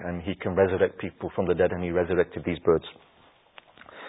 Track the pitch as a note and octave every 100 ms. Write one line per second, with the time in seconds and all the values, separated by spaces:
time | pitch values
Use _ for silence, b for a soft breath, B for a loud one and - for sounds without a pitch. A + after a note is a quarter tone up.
0 | F2 F2 F2 F#2+ G#2 F2+ G2 F#2 F#2+ -
1 | G2 - F2 - F#2 E2+ F2+ F2+ F2+ E2+
2 | E2+ F2 E2+ - E2 E2 - E2 - -
3 | _ _ _ _ _ - - - B B